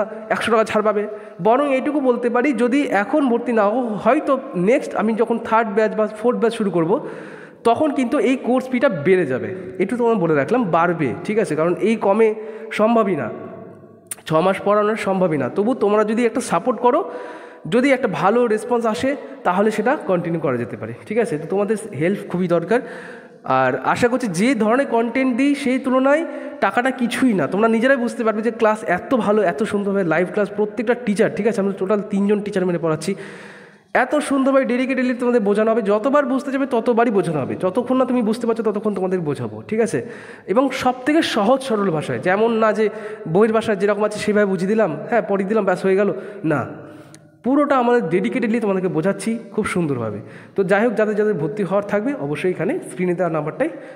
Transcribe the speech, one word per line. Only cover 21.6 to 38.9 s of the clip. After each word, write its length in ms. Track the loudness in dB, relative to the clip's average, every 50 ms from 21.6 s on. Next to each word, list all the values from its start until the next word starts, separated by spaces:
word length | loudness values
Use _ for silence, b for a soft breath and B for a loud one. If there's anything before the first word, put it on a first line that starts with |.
| 0 0 -2 -4 -4 -10 -6 -2
হেল্প 180 | 0 0 0 -2 -4 -6
খুবই 200 | -4 -2 0 2
দরকার। 320 | 2 0 2 0 0 0 0 B B B B B B B B B B B -4
আর 280 | 0 2 2 4 2 0 0 0
আশা 240 | 0 0 2 2 2
করছি 180 | 2 0 -2
যে 280 | -2 -2 0 2 2 2
ধরনের 320 | 2 2 2 2 2 2
কনটেন্ট 500 | 2 0 0 0 0 0 0 0 0 2
দিই, 180 | 2 2 2 2
সেই 240 | 0 0 0 0 0
তুলনায় 460 | 0 0 2 2 4 4 4 2 0 -4 B B B B B B
টাকাটা 300 | -2 0 2 2 0 0
কিছুই 420 | -2 -2 -2 -2 0 2 2 2 4
না। 120 | 2 0
তোমরা 220 | 0 2 2 2 4
নিজেরাই 280 | 4 4 4 4 4
বুঝতে 280 | 4 2 -2 -4 -2 -2
পারবে 180 | 0 0 0
যে 80 | -2 -2
ক্লাস 340 | 0 2 2 2 2 2 0 -2
এত 260 | -2 -2 0 0 0
ভালো, 280 | 0 2 2 2 4
এত 200 | 2 2 2 0
সুন্দরভাবে 420 | -2 -2 -2 -2 -2 0 0 0 0
লাইভ 220 | 2 2 2 0 0
ক্লাস, 160 | 0 -2 -2 -2 0
প্রত্যেকটা 380 | -2 -2 -2 -2 -4 -2 0 -2
টিচার, 360 | 0 0 -2 2 2 2 0 0
ঠিক 100 | 0 -2
আছে? 140 | 0 0 0
আমরা 120 | 0 -2
টোটাল 280 | -2 -2 -2 0 0 -2 0 -2
তিনজন 300 | -2 0 2 2 2 0
টিচার 260 | 0 -2 -2 0 0
মিলে 120 | 0 0 0
পড়াচ্ছি। 360 | 0 0 0 0 -2 -4 -6 B B B B B B B B B B B B B B B 0
এত 180 | 0 2 2 2
সুন্দরভাবে 480 | 0 0 0 0 2 2 4 4 4 2
ডেডিকেটেডলি 500 | 2 0 0 0 0 0 0 0 0 0
তোমাদের 260 | 0 0 2 2 2
বোঝানো 300 | 2 2 2 2 2 2
হবে, 120 | 2 2
যতবার 420 | 2 2 0 2 2 2 2 2 2
বুঝতে 240 | 2 -2 -2 -2 -2
যাবে 140 | -2 -2 -2
ততবারই 440 | 0 -2 0 2 2 2 4 2 4
বোঝানো 280 | 2 2 2 2 0 -2
হবে, 140 | -2 -2 -4 -2 -2
যতক্ষণ 320 | 0 0 -2 0 0 2
না 80 | 2 2
তুমি 180 | 2 2 0
বুঝতে 240 | 0 0 0 0 -2
পারছো 160 | -2 -2 0
ততক্ষণ 320 | 0 -2 -2 -2 -2 -2